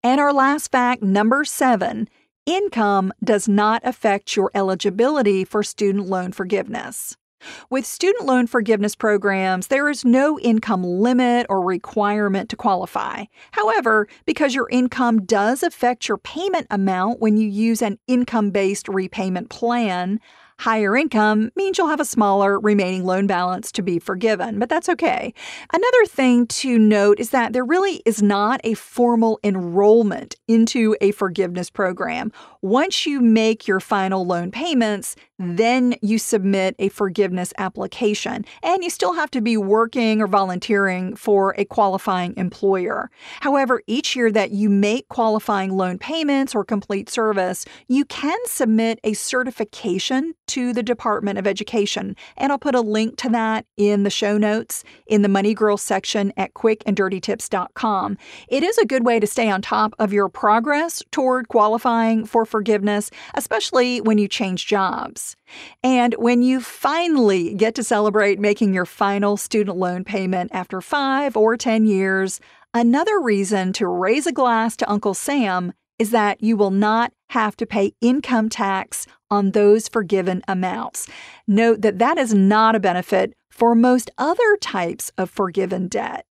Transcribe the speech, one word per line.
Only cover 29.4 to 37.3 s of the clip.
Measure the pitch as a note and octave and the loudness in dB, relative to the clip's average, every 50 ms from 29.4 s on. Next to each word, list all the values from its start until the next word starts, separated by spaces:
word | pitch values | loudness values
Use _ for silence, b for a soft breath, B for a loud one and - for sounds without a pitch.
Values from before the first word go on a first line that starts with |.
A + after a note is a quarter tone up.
| - | -2
enrollment | G#3 F#3+ F#3+ F3+ F3 E3+ F#3+ G3+ G#3 A3 A#3 A3+ G3+ F3 - - - - _ _ | -2 -2 -2 -4 -2 2 4 6 6 6 6 4 2 -2 -4 -10 -14 -18 _ _
into | - A3+ A3+ A3+ A#3 - B3+ A3+ A3 A3 - | 2 4 4 4 4 2 0 2 2 2 2
a | - G3 | 2 0
forgiveness | G#3 - G3+ F#3+ E3+ F3+ F#3+ F3+ F3 F3+ F3+ - | 2 0 -4 -4 0 -2 -2 -2 -2 -6 -8 -8
program. | _ - G3+ F#3 F3+ F3+ F#3 E3 - - - A3 B B B B B B - | _ -2 -2 -2 -2 -4 -6 -6 -6 -6 -6 -8 B B B B B B -2
Once | F#3+ G#3 B3+ D#4 G4 - - - | 0 2 2 2 0 -2 -4 -4
you | D#4 C#4+ C#4 | -2 0 2
make | B3 A#3 A3 A3+ A3 A3 A3 A3 - | 4 4 4 6 4 2 0 0 -2
your | - F#3+ F#3+ | -2 -2 -2
final | - - A3 G3+ F#3+ F#3+ F#3+ F#3+ F#3 | 0 -2 -2 0 0 0 -2 -2 -2
loan | F3 F3+ F3 F3 F3+ | -2 -2 -2 -4 -6
payments, | G#3 A3+ D4+ F4 D#4+ B3 A#3 G#3+ G#3+ G3 E3+ - - b b b b - | -8 -6 -6 -2 0 0 2 0 -2 -4 -6 -12 -14 b b b b -8
then | F#3 F3 F3 F3 A3+ A#3 B3 C4 B3 B3 A#3+ - | -8 -6 -2 0 2 2 2 2 2 0 0 -2
you | - G3+ A3 | -2 0 0
submit | A3 - - A#3+ G#3+ F#3 G3 G3 G3 F#3+ F#3+ - - | 0 0 0 -2 0 0 0 0 0 0 -2 -2 -2
a | - G3 | -4 -4
forgiveness | - - G#3 F#3+ E3+ - G3+ F#3 | -2 -2 -4 -4 0 0 0 0